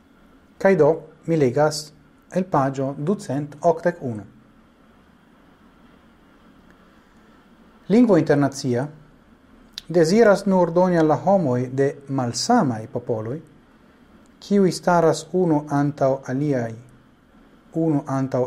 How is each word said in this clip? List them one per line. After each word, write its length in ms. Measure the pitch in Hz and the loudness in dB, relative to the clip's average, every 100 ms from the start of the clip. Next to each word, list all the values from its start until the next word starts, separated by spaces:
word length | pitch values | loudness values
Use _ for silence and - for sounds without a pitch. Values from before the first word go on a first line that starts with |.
| _ _ _ _ _ _ | _ _ _ _ _ _
Kaj 140 | 196 180 | 2 4
do, 140 | 147 165 - - 165 | 4 2 -6 -16 -4
mi 120 | 160 | 0
legas 440 | 127 143 151 151 - _ _ _ _ | 0 2 -2 -2 -14 _ _ _ _
el 140 | 180 185 | -6 -2
pagio 480 | 151 135 135 135 139 | -2 -2 -4 -6 -6
ducent 600 | 151 202 - 147 147 - | -4 -6 -4 -8 -8 -4
okdek 400 | 170 165 175 175 | -2 0 -2 -4
unu. 220 | 131 107 101 - _ _ _ _ _ _ _ _ _ _ _ _ _ _ - _ _ _ _ _ _ _ _ _ _ _ _ _ _ _ _ _ _ _ - | -8 -10 -14 -20 _ _ _ _ _ _ _ _ _ _ _ _ _ _ -20 _ _ _ _ _ _ _ _ _ _ _ _ _ _ _ _ _ _ _ 0
Lingvo 280 | 220 233 170 | 4 6 4
internacia 680 | 143 143 135 - 135 120 147 - - _ _ _ _ - - - - | 4 2 2 -2 -4 -2 -4 -10 -20 _ _ _ _ -20 -20 -20 -4
desiras 580 | 170 160 214 220 190 196 | 2 4 4 4 4 2
nur 260 | 185 170 | 2 2
doni 260 | 170 185 170 | 2 2 2
al 100 | 156 | 2
la 100 | 135 | 0
homoj 540 | 175 196 139 123 127 | 2 0 2 -2 -4
de 220 | 131 139 - - | -2 -2 -2 -8
malsamaj 800 | 135 120 117 - 240 147 110 110 | -4 -4 -6 0 2 2 -4 -8
popoloj, 520 | 120 - 110 110 160 - _ _ _ _ _ _ - _ _ | -10 -6 -6 -6 -10 -14 _ _ _ _ _ _ -20 _ _
kiuj 320 | - 202 185 | -2 2 2
staras 540 | - - 175 165 - - | 0 0 2 2 0 -4
unu 300 | 185 170 147 147 | -2 0 0 0
antaŭ 420 | 143 143 147 139 135 - | -2 -2 0 -2 -2 -4
aliaj, 480 | 131 151 131 117 113 - - _ _ _ _ _ _ _ | -4 -2 -2 -4 -10 -20 -20 _ _ _ _ _ _ _
unu 300 | 165 160 143 135 | -4 -2 -2 -2
antaŭ 380 | 135 131 127 | -6 -4 -2